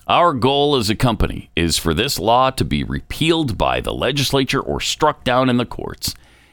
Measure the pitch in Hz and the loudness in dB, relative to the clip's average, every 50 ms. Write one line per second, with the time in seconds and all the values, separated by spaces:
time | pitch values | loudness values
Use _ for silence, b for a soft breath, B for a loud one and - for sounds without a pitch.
0 | - - 104 143 170 175 156 123 101 131 139 143 143 147 143 131 110 98 110 - | -4 0 2 2 4 2 2 2 2 2 2 2 2 2 2 2 0 0 0 2
1 | - 123 110 98 90 71 50 - - - _ - 85 82 73 - - 82 80 76 | 2 0 2 2 0 -2 -2 -6 -12 -6 _ 0 0 0 0 0 0 0 0 0
2 | 113 139 - - 85 107 117 123 131 131 - - 107 71 73 73 65 - 67 69 | 0 -2 -2 -2 0 2 4 4 4 2 0 -2 -2 -2 -2 -2 -2 -4 -6 -8
3 | - - - - 151 160 165 160 160 131 98 78 80 67 64 62 - 57 55 64 | -8 -10 -6 -2 0 0 2 0 0 -2 -2 0 0 0 0 0 -2 -4 -4 -2
4 | 82 117 139 143 131 - - 139 139 127 - 135 - - 71 69 - - - - | -2 -2 0 -2 -2 0 0 0 0 0 -2 -2 -2 -2 -4 -4 -4 -4 -2 0
5 | 165 151 147 - - 131 123 127 131 127 120 123 120 - - - - - - - | 0 0 0 0 -2 0 2 2 2 2 2 0 0 -2 -6 -8 -8 -10 -10 -8
6 | - - - b b b b b b b | -8 -8 -8 b b b b b b b